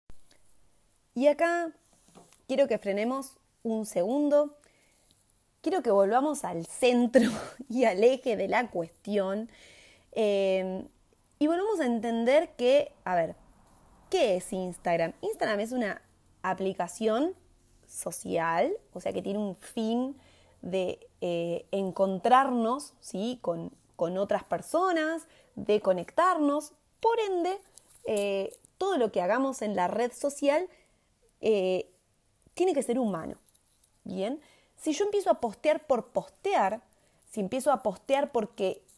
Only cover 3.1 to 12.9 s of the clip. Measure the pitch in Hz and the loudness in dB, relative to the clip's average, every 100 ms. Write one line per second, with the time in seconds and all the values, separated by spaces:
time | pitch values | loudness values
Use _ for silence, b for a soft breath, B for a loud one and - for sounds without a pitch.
3.1 | 269 262 - _ _ 233 220 214 190 185 | -4 -8 -16 _ _ -6 -4 -4 -2 0
4.1 | 277 294 294 294 - b b b b b | 0 4 4 2 -4 b b b b b
5.1 | _ _ _ _ _ 311 359 240 196 196 | _ _ _ _ _ -2 -2 4 4 6
6.1 | 233 294 294 180 170 165 - 247 247 240 | 4 2 -2 -6 -8 -8 2 4 4 6
7.1 | 247 220 220 - - - 240 226 185 233 | 6 6 2 -8 -14 -6 2 2 6 4
8.1 | 262 262 202 196 202 240 180 165 - - | 4 0 -2 0 0 0 -4 -8 -10 -4
9.1 | 202 190 202 233 B B B B B B | -2 0 -4 -8 B B B B B B
10.1 | - 214 202 190 190 185 190 - _ _ | -2 0 2 2 0 -2 -6 -10 _ _
11.1 | _ _ _ 302 339 415 392 254 233 233 | _ _ _ 0 2 0 0 0 0 -2
12.1 | 233 233 294 349 - 247 277 285 | 0 4 4 2 0 2 4 2